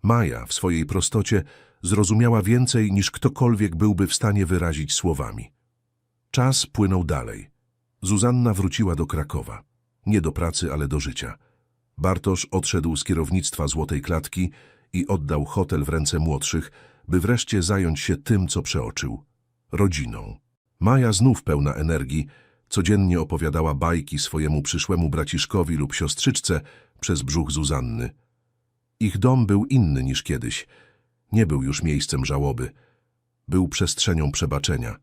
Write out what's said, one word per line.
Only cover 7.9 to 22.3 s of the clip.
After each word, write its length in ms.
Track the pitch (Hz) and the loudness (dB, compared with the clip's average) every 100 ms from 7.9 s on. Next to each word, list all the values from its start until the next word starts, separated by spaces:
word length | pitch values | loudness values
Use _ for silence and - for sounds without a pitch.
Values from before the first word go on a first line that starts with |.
| _ | _
Zuzanna 520 | 92 101 120 123 120 | -2 2 2 4 2
wróciła 420 | 98 92 - 101 78 | 2 0 0 0 0
do 100 | 78 | -2
Krakowa. 580 | 80 73 71 - 52 _ _ _ _ - | -2 -4 -6 -8 -12 _ _ _ _ 2
Nie 160 | 104 | 2
do 100 | 80 | 2
pracy, 420 | - 85 - 82 | -2 -2 -2 -4
ale 140 | 73 71 | -4 -2
do 120 | 73 | -2
życia. 380 | 69 - 60 - _ _ _ _ _ - | -4 -8 -10 -12 _ _ _ _ _ -4
Bartosz 480 | 82 90 98 92 - | -2 0 0 -2 -2
odszedł 440 | 95 - 92 80 76 | -4 -2 -2 0 -2
z 80 | |
kierownictwa 640 | - 82 73 92 80 - 73 | -2 -2 0 -2 -2 -4 -4
Złotej 340 | 76 76 73 | -2 -2 -4
Klatki 500 | - 82 - - 90 - - _ _ | -2 -4 -4 -4 -4 -4 -20 _ _
i 140 | 90 90 | -4 -2
oddał 380 | 98 71 76 71 | -2 0 -2 -2
hotel 380 | - 87 80 | -2 0 -2
w 60 | 71 | -2
ręce 300 | 78 76 85 | -2 -2 0
młodszych, 520 | 80 71 - 82 - - - _ - | 0 0 -2 -4 -6 -16 -20 _ -2
by 120 | 90 | 0
wreszcie 440 | 92 120 - 104 | 2 -2 0 -2
zająć 360 | 87 98 87 76 | 0 0 0 -2
się 180 | - 95 | -2 -4
tym, 300 | - 107 87 | 2 2 2
co 140 | - | -2
przeoczył. 640 | 71 76 57 - 69 57 _ _ _ _ _ | -2 -4 -4 -6 -6 -8 _ _ _ _ _
Rodziną. 680 | 85 101 78 64 53 50 53 _ _ _ _ | 0 0 0 -6 -8 -12 -16 _ _ _ _
Maja 340 | 92 135 123 | 4 4 4
znów 300 | 95 127 117 | 6 6 4
pełna 300 | - 73 71 | 0 0 0
energii, 540 | 69 78 80 65 76 71 | 0 0 0 -2 -4 -4